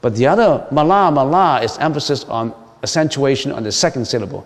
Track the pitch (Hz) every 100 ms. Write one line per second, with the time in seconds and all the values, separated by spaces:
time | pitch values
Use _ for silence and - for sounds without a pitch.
0 | 123 107 127 196 220 139 - 139 151 196
1 | 185 147 135 170 185 131 113 - 156 151
2 | - 143 - 113 113 - - - 107 -
3 | 156 135 135 135 147 117 110 101 170 139
4 | 113 123 98 143